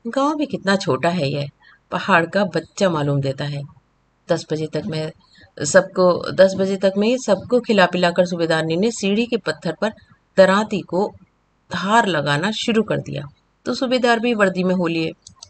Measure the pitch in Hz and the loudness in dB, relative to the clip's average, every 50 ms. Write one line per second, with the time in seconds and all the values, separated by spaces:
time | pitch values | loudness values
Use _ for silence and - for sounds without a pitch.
0 | - 233 - 269 277 294 320 302 294 - 185 160 - 196 196 190 - 165 127 127 | -10 -6 -2 0 0 0 0 -2 -4 -4 -4 -4 0 0 0 0 0 0 -2 0
1 | 135 - 175 180 143 135 143 143 143 143 - _ _ - - _ _ - - 175 | 0 0 0 0 -2 -2 -4 -4 -8 -10 -12 _ _ -20 -20 _ _ -8 -8 -6
2 | - 202 185 165 165 165 - 196 208 - - 160 - - - - 196 180 165 151 | 0 2 2 2 2 2 0 -2 -2 0 -2 -4 -6 -6 -4 0 0 0 0 0
3 | 143 143 143 139 135 135 135 139 147 147 143 143 143 - - _ _ _ _ _ | 0 0 0 -2 -2 -4 -4 -6 -6 -8 -8 -8 -10 -14 -18 _ _ _ _ _
4 | _ _ _ _ _ - 170 160 - - 160 151 156 151 - 151 165 208 156 156 | _ _ _ _ _ -4 -2 -2 -2 -6 -6 -6 -6 -6 -6 -6 -6 -6 -6 -6
5 | 156 160 - _ _ _ _ - - _ - - - - - 185 190 190 - 185 | -6 -8 -10 _ _ _ _ -20 -20 _ -10 -8 -2 4 4 4 4 4 0 2
6 | 185 180 170 - - - 143 160 190 190 190 185 196 190 196 185 202 190 190 202 | 2 2 2 0 -2 -2 4 4 4 4 4 0 -2 -2 -2 0 0 0 0 0
7 | 208 226 254 254 - 220 190 190 - - 247 240 233 - 220 196 180 175 - 180 | 0 0 0 -2 0 0 -2 -2 0 0 -2 0 0 2 2 4 2 2 2 2
8 | 180 175 175 185 180 175 180 170 170 160 165 160 160 160 165 175 208 233 226 - | 0 0 2 2 0 0 0 -2 0 0 0 0 0 -2 -2 0 0 -2 -2 -2
9 | 202 196 202 226 240 233 233 220 - 156 156 - - 170 - - 208 220 214 - | -2 -2 0 0 -2 -2 -4 -4 -4 -6 -8 -6 -6 -6 -4 -4 -4 -6 -6 -8
10 | - _ _ _ _ _ - 190 190 185 190 208 220 202 214 170 143 - 170 185 | -20 _ _ _ _ _ 4 4 6 6 6 2 0 -2 -4 -6 -6 -4 -4 -4
11 | 208 - - - - _ _ _ _ _ _ _ _ - - 175 180 202 220 233 | -4 -4 -6 -14 -20 _ _ _ _ _ _ _ _ -12 -10 -6 -2 2 2 4
12 | 220 196 165 147 143 147 143 147 180 214 220 - - 240 208 226 214 - 151 139 | 4 2 0 -2 0 0 0 0 -2 -2 -4 -4 -2 0 0 0 0 0 -2 -6
13 | - 143 143 143 143 143 - _ _ _ _ _ - - 247 - 269 233 254 247 | -6 -8 -10 -10 -10 -12 -18 _ _ _ _ _ -8 -6 -4 -2 -2 0 0 2
14 | 240 233 233 220 226 247 233 208 202 185 175 185 180 185 180 185 175 165 165 165 | 4 4 2 2 2 0 2 2 2 2 2 0 0 0 0 0 0 -2 -2 -2
15 | 160 160 - _ - - - - - | -4 -4 -6 _ -20 -20 -20 -20 -20